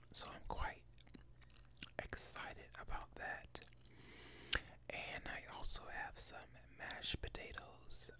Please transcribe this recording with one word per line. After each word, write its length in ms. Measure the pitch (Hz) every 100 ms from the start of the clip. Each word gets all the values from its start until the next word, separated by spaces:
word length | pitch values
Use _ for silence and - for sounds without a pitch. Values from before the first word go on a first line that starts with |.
| -
So 160 | - -
I'm 80 | - -
quite 340 | - - - - - - - - - - - - - - -
excited 680 | - - - - - - - -
about 260 | - - -
that. 440 | - - - - - - - - - - - - - - - - - -
And 340 | - - -
I 300 | - - - -
also 240 | - - - -
have 80 | - -
some 220 | - - - - - -
mashed 420 | - - - -
potatoes. 880 | - - - - - - - - -